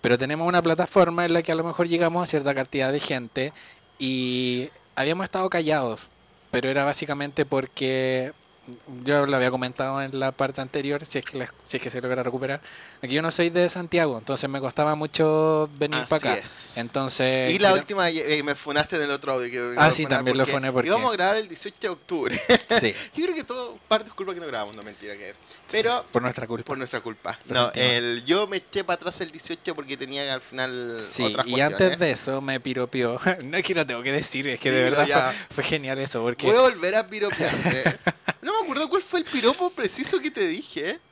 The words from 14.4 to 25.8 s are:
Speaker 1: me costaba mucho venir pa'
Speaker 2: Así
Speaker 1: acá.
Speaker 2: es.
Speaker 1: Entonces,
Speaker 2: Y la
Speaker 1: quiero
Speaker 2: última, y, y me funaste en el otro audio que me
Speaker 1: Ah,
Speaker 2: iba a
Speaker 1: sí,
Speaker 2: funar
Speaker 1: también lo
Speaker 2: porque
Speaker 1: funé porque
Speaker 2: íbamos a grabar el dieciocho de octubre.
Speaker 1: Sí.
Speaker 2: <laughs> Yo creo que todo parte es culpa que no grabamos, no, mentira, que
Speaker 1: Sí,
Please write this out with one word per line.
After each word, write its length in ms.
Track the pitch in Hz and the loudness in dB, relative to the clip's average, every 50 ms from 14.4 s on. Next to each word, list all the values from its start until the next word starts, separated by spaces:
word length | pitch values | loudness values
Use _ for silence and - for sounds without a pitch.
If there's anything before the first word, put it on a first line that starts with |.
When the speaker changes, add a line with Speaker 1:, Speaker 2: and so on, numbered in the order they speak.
| - 139 | -2 -4
Speaker 1:
me 100 | 139 139 | -4 -4
costaba 360 | 135 131 - - 151 151 151 | -6 -4 0 0 2 2 2
mucho 760 | 147 151 151 - - 160 156 156 156 156 156 156 151 156 151 147 | 0 -2 -4 2 2 4 4 6 4 4 4 4 2 0 -2 -2
venir 260 | 139 147 147 151 127 123 | -4 -2 -2 0 -2 0
pa' 80 | 123 160 | 0 0
Speaker 2:
Así 120 | 151 143 | 0 2
Speaker 1:
acá. 120 | 123 107 101 | 0 0 0
Speaker 2:
es. 380 | 95 - - - - - - | -2 -6 -6 -6 -4 -4 -4
Speaker 1:
Entonces, 720 | 120 120 117 - 139 135 131 - - 131 127 131 131 131 127 165 | -4 -6 -4 -4 -4 -2 -2 0 2 2 2 4 2 2 2 2
Speaker 2:
Y 60 | 196 | 4
la 80 | 202 196 | 6 6
Speaker 1:
quiero 60 | 190 190 | 6 4
Speaker 2:
última, 280 | 185 - 208 196 180 170 | 2 -2 0 2 2 2
y, 100 | 165 160 143 143 151 151 | 2 0 0 2 2 2
y 20 | |
me 140 | 143 147 143 | 2 -2 -4
funaste 400 | 139 - 151 143 147 151 - - | -4 -4 0 2 2 2 2 0
en 80 | 160 147 | -2 0
el 80 | 143 | 0
otro 220 | 139 139 139 139 135 | -2 -2 -2 -2 -2
audio 180 | 127 123 120 | -2 -2 -2
que 80 | 123 127 | -4 -4
me 100 | 120 120 | -4 -2
Speaker 1:
Ah, 40 | 120 | 4
Speaker 2:
iba 120 | 131 147 | 6 6
a 60 | 160 | 6
Speaker 1:
sí, 100 | 151 - | 6 4
Speaker 2:
funar 160 | 156 135 135 | 0 0 0
Speaker 1:
también 180 | 131 135 127 123 | 0 2 2 2
lo 80 | 131 131 | 2 2
Speaker 2:
porque 60 | 135 139 | 2 2
Speaker 1:
funé 160 | 139 131 135 | 0 0 0
porque 160 | 127 127 120 | 0 2 2
Speaker 2:
íbamos 240 | 160 202 233 247 247 | 2 2 2 2 0
a 20 | 220 | 0
grabar 220 | 185 180 190 202 | 2 2 2 2
el 100 | 220 220 | 2 -2
dieciocho 300 | 185 165 - - 202 - - | -4 -10 -10 -10 -12 -10 -6
de 100 | - 202 | -6 -6
octubre. 520 | 175 151 _ - 180 160 127 120 120 131 - - 247 - - - | -6 -6 _ -6 -4 -2 -2 -2 -2 -2 4 4 4 4 4 2
Speaker 1:
Sí. 220 | 233 226 - 110 95 - - | 2 2 2 2 0 -2 -8
Speaker 2:
<laughs> 100 | - - | -8 -6
Yo 80 | - 330 | -4 -4
creo 100 | 370 349 | -2 -4
que 80 | 320 - | -4 -6
todo 340 | - 240 254 247 233 220 208 _ | -8 -8 -8 -8 -12 -14 -18 _
parte 200 | _ 220 214 214 214 | _ 0 0 0 -6
es 60 | - | -12
culpa 180 | - 196 185 185 | -10 -10 -8 -8
que 60 | 175 | -8
no 80 | 170 | -8
grabamos, 280 | 151 127 110 104 104 107 | -8 -6 -6 -6 -6 -10
no, 60 | 107 | -14
mentira, 340 | 101 107 101 - 101 104 101 | -16 -16 -16 -16 -14 -14 -12
que 180 | 101 101 92 104 - - - - - - | -12 -14 -16 -16 -18 -20 -20 -20 -20 -12
Speaker 1:
Sí, 100 | - - 214 | -2 -2 0